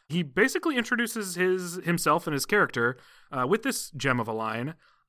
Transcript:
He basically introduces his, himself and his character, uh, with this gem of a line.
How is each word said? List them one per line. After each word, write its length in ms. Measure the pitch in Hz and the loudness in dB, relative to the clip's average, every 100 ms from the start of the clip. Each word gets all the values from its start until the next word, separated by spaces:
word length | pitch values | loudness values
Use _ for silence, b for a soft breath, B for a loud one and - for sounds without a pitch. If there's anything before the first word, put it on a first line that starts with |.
| - | -4
He 140 | 170 | -2
basically 540 | 147 175 262 370 339 254 | 0 2 2 2 0 0
introduces 560 | 226 240 226 226 190 | 0 0 0 -4 -6
his, 400 | 175 185 185 175 175 | 0 2 2 -2 -4
himself 420 | 165 170 156 165 170 | -2 2 2 2 2
and 60 | |
his 140 | 139 - | -2 2
character, 500 | 208 147 123 117 127 b b b | 2 2 2 0 0 b b b
uh, 140 | 131 127 | -2 0
with 180 | 220 | 2
this 260 | 269 262 - | 0 -4 -6
gem 280 | 143 139 123 | -2 0 0
of 80 | 113 | 0
a 40 | |
line. 420 | 110 110 113 143 - _ _ | -4 -4 -4 -6 -8 _ _